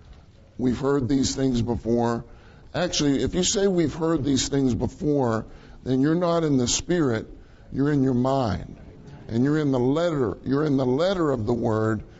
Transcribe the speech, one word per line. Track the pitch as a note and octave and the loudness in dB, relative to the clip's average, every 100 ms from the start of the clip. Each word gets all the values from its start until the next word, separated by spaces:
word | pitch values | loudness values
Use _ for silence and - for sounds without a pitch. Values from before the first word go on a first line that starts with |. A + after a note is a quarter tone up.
| - - - - - - | -20 -20 -20 -20 -18 -4
we've | B2+ A2+ | -2 0
heard | C3+ C#3+ A#2+ | 0 0 2
these | C3+ A#2 C3 | 0 0 0
things | C3+ A#2+ | 0 0
before." | A2+ A2 A2 A#2+ A#2 A#2 - - - - - | 0 -2 0 0 0 -2 -6 -18 -20 -20 -8
Actually, | C#3 F3 - D3 C3 | -4 -2 0 2 2
if | B2+ F3+ | 0 0
you | |
say, | F3+ G#3 G3+ | 0 2 2
"We've | F3 D3 | 2 0
heard | D#3+ D#3+ D#3+ | 0 -2 0
these | C#3 C3 - | 0 0 0
things | C#3 C3 G#2+ | 0 0 0
before," | B2+ - D3+ C#3+ A#2+ A2 - - - - | -4 -2 0 2 2 0 -4 -14 -20 -12
then | B2 C3 | -2 2
you're | D3 E3+ | 2 2
not | F3 E3+ | 2 2
in | D#3 C3 | 2 2
the | A#2+ | 2
spirit. | - - F3 C#3 A2 - - - - - | -2 0 0 2 0 -4 -14 -20 -20 -8
You're | - C#3+ | -2 2
in | D3 | 2
your | C3 | 2
mind. | B2 B2+ C3+ A#2 F#2 - - - - - - - | 2 2 2 0 -2 -8 -16 -20 -20 -20 -20 -4
And | A2+ | 0
you're | C#3 D#3 | 2 2
in | D3 | 2
the | C3 | 2
letter. | B2+ D3+ F3 D3 A2 - | 2 2 0 0 -2 -2
You're | B2+ C#3 D3+ | -2 0 2
in | C3+ | 2
the | B2+ | 2
letter | C3 F#3 F#3+ D3+ | 2 0 2 0
of | B2+ G#2+ | 0 0
the | |
word. | A#2+ A#2 A2 A2 G#2+ - | 0 0 0 0 -2 -6